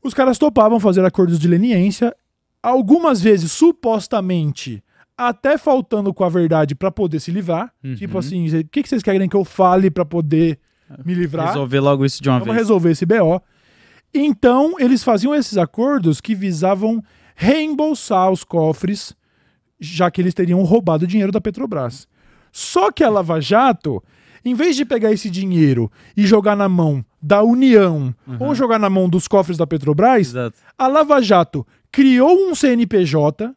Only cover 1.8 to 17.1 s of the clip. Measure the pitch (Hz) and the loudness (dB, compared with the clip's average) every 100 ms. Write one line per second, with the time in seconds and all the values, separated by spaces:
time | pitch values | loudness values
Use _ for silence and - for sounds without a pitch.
1.8 | 196 208 233 - _ _ _ _ 233 262 | 0 0 -4 -4 _ _ _ _ -2 0
2.8 | 202 311 330 233 208 202 160 - 330 320 | 2 2 4 2 2 2 0 2 2 2
3.8 | 233 220 - 226 185 180 151 139 131 107 | -4 -4 -2 -4 -2 -2 -2 -6 -12 -14
4.8 | _ _ _ - 240 202 277 302 - 262 | _ _ _ -6 -6 -2 -2 0 0 0
5.8 | - 214 196 - 180 175 165 160 147 143 | -2 -4 -4 -2 -2 0 0 0 0 -2
6.8 | 190 - 185 151 - 180 180 165 240 _ | -6 -4 -4 -4 -6 -6 -4 -6 -6 _
7.8 | 135 117 196 185 139 180 165 160 160 294 | -14 -10 -8 -8 -6 -6 -2 -4 -4 -6
8.8 | - 247 208 196 190 202 185 - 185 185 | -4 -4 -2 -2 0 -2 -4 0 2 4
9.8 | 190 165 156 170 156 156 165 147 _ _ | 2 -2 -4 -4 -2 0 0 -2 _ _
10.8 | _ 135 143 180 170 160 165 196 131 139 | _ -14 -8 -4 -4 -4 -4 -4 -2 0
11.8 | 139 139 139 - 139 127 117 226 220 202 | 2 2 -2 -2 -2 -2 0 -2 2 2
12.8 | 170 160 180 220 160 180 _ _ _ _ | 2 0 0 2 2 0 _ _ _ _
13.8 | _ _ _ 277 294 202 247 254 311 370 | _ _ _ -2 -2 2 2 4 0 0
14.8 | 247 262 - 208 240 294 - 202 165 - | 0 2 2 0 0 -2 -2 -2 -2 -2
15.8 | 254 285 165 143 - 208 196 160 185 196 | -2 0 0 -2 -4 -6 -4 -2 -2 0
16.8 | 220 226 - | -2 -4 -8